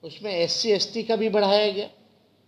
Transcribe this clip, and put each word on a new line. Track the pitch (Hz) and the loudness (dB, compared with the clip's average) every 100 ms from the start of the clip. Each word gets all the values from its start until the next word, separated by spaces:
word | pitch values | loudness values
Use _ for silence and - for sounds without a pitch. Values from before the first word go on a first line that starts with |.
उसमें | 165 - 214 | -18 -12 -6
एससी | 180 170 - - | -2 0 0 0
एसटी | 196 - 233 | 0 0 -6
का | - 226 | -2 0
भी | 220 | 2
बढ़ाया | 208 202 208 214 | 2 4 4 2
गया, | 196 214 _ _ _ _ _ | -2 -10 _ _ _ _ _